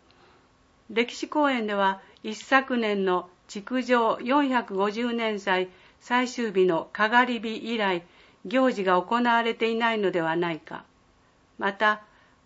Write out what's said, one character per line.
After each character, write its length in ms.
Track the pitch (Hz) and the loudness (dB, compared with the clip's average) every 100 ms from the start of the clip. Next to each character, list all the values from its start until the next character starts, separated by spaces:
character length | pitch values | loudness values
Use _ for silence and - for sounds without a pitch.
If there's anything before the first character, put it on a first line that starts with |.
| _ _ _ _ _ _ _ _ - | _ _ _ _ _ _ _ _ -6
歴 240 | 214 240 | -4 -4
史 140 | - - | -6 -4
公 220 | 302 285 | 0 0
園 160 | 247 214 | 0 -2
で 80 | |
は、 260 | 202 196 196 - _ | 0 0 0 -8 _
一 120 | 214 | -12
昨 420 | 214 - 269 269 240 | -10 0 2 2 0
年 280 | 220 202 | 0 0
の 240 | 190 180 175 _ - | 0 0 -4 _ -16
築 340 | 208 202 254 | -14 -6 -4
城 380 | 247 247 220 - | 2 2 2 0
四 280 | 240 285 277 | 0 2 2
百 260 | 247 226 | 0 -2
五 160 | 190 208 | -2 -2
十 220 | 208 240 | -2 -4
年 280 | 233 220 208 | -2 -2 -2
祭 280 | 196 185 185 - - _ | 0 0 -2 -8 -20 _
最 280 | - 247 254 | -2 0 0
終 240 | 247 226 | -4 -2
日 140 | 185 185 | 2 4
の 220 | 165 - | 2 -2
か 160 | - 214 | -2 2
が 160 | 240 | 4
り 160 | 247 233 | 2 -2
火 340 | 226 220 226 | -6 -8 -6
以 40 | 233 | -2
来、 260 | 202 175 175 - - _ | 0 -2 -6 -20 -20 _
行 260 | 185 254 262 | -2 2 2
事 140 | 202 | 2
が 160 | 185 180 | 2 2
行 160 | 180 233 | 2 0
わ 260 | 240 233 | 2 2
れ 120 | 233 | 2
て 160 | 226 226 | 0 -2
い 40 | 226 | 0
な 160 | 233 | 0
い 40 | 226 | 2
の 120 | 190 | 0
で 100 | 170 | 0
は 160 | 165 165 | 0 0
な 160 | 175 | -2
い 80 | 156 | -4
か。 240 | - - - _ _ _ _ _ _ - | -10 -16 -18 _ _ _ _ _ _ -6
ま 140 | 202 | -4
た、 300 | 196 214 214 - _ _ _ | 0 0 0 -6 _ _ _